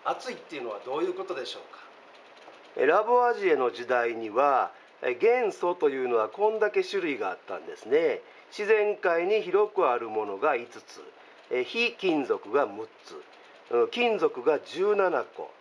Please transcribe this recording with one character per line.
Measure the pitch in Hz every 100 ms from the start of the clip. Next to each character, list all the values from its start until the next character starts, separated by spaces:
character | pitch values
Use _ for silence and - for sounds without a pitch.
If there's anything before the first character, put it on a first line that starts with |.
熱 | - 170 247
い | -
っ |
て | - 147
い |
う |
の | 120
は | 104 117
ど | 143
う |
い | 185
う |
こ | 180
と | 190
で | 143 117
し | -
ょ |
う | -
か？ | - - - - - - - - - - -
え、 | 131
ラ | 180
ボ | 220 247 240
ア |
ジ | 220 196
エ | 147
の | 127
時 | 117 123
代 | 123 120
に | 113 110
は、 | 107 143 131 90 - - -
え、 | 127 123
元 | 214 151 208
素 | - 175 180
と | 151
い | 135
う | 127
の | 117
は | 107
こ | - 214
ん | 220
だ | 208
け | 196
種 | 185 202
類 | 175 127
が | 104
あ | -
っ | -
た | 90
ん | -
で | -
す | 107
ね。 | 147 165 101 - - -
自 | - 208
然 | 214 208 208
界 | 185 170 175
に | 214
広 | 175 190 208
く | 202 156
あ | 120
る | 113
も | 107 107
の | 98
が | 143 131
五 | 120 117
つ、 | - - - - - - -
え、 | 127
非 | 123 233 233
金 | 233 190 156 120
属 | 104 101
が | 127
六 | 123 101 110 - -
つ、 | 82 - - - - -
う | 120
ん、 | 117
金 | 240 240 208
属 | 151 127
が | 123 143
十 | - 160 196 202
七 | 190 151
個 | 110 - 76 -